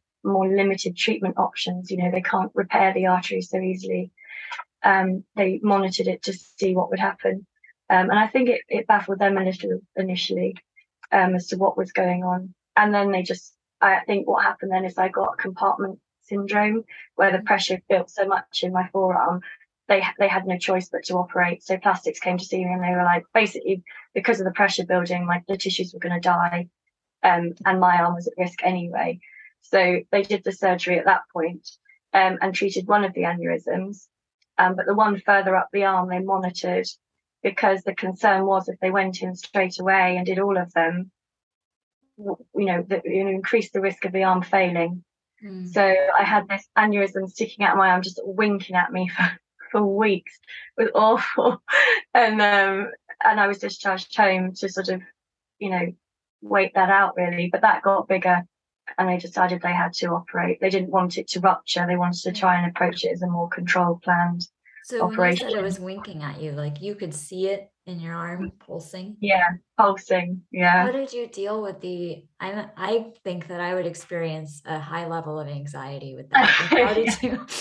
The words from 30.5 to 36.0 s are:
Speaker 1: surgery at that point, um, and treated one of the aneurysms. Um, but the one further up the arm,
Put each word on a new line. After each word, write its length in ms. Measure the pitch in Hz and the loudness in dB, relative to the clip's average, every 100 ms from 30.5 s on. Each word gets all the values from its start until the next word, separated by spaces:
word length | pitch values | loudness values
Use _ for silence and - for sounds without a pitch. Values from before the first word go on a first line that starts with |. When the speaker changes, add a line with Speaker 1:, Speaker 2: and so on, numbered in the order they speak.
Speaker 1:
surgery 480 | 185 190 180 175 175 | 0 0 0 0 2
at 60 | - | 4
that 180 | 190 - | 2 0
point, 340 | 175 165 175 - - _ _ _ | -4 -4 -6 -16 -20 _ _ _
um, 240 | 196 185 185 | 4 4 2
and 120 | 190 | -2
treated 340 | 185 202 190 185 | -2 -2 -2 2
one 160 | 208 | 2
of 100 | 196 | 2
the 100 | 180 | -2
aneurysms. 840 | 175 175 170 165 - 180 190 208 _ _ _ _ _ - | -2 -2 -2 -4 -2 -4 -6 -10 _ _ _ _ _ 2
Um, 160 | 185 185 | 2 2
but 100 | - | 0
the 80 | |
one 260 | 202 214 202 | 2 2 2
further 360 | - 196 190 185 | 2 2 4 0
up 140 | - | 0
the 120 | 202 196 | 0 2
arm, 220 | 185 | 2